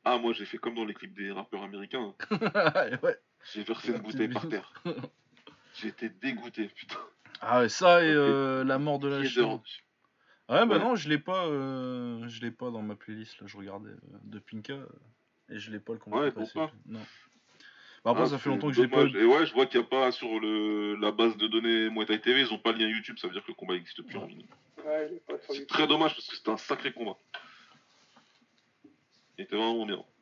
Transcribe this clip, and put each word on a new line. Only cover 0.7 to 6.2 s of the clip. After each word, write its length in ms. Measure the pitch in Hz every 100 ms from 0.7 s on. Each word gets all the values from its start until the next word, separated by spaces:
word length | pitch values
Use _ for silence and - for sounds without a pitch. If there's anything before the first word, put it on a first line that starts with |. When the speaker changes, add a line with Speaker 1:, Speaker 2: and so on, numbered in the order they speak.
| 117
Speaker 1:
dans 100 | 107
les 80 |
clips 200 | 98 98
des 180 | 95 101
rappeurs 320 | 98 98 98
américains. 500 | 98 101 101 131 104 - -
Speaker 2:
<laughs> 760 | 202 214 202 165 202 135 165
Ouais. 140 | 180 - _ _ -
Speaker 1:
J'ai 100 | 104
versé 260 | 104 113 120
une 40 | 110
Speaker 2:
La 40 |
Speaker 1:
bouteille 280 | 104 127 110
Speaker 2:
petite 220 | 123 165
Speaker 1:
par 140 | 107 - - 175
Speaker 2:
bise. 80 | 143
Speaker 1:
terre. 80 | - _ _ _ - _ _ -
J'étais 340 | 107 - 110
dégoûté, 580 | 92